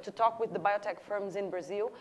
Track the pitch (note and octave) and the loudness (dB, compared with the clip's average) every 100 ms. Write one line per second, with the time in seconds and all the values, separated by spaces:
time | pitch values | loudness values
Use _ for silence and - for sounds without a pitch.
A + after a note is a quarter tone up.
0 | - G3 A3+ A3+ A3+ F3+ F#3 G3+ G#3 F3+ | -6 2 4 4 0 2 2 2 0 -6
1 | - G#3 G3 F#3 G3 F3+ D3+ G3+ A3+ - | -4 -4 -2 -2 -2 -4 -4 -2 -2 -4